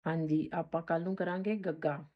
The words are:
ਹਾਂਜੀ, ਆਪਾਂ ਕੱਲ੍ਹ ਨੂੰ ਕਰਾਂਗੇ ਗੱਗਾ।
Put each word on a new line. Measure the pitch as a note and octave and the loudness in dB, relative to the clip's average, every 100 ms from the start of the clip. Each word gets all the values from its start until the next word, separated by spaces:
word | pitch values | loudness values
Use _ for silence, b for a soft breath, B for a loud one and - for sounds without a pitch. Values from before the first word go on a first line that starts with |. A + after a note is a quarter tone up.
| D#3+ | 0
ਹਾਂਜੀ, | E3 D#3 D#3 D#3 | 0 2 2 2
ਆਪਾਂ | E3+ D#3+ E3 | -2 -2 -4
ਕੱਲ੍ਹ | E3+ E3 | 0 0
ਨੂੰ | F3+ F#3+ | 0 0
ਕਰਾਂਗੇ | F3+ F3+ G3 G#3+ | -2 0 -2 -2
ਗੱਗਾ। | F#3 D#3+ D#3 C#3+ D3 | -2 0 0 -2 -8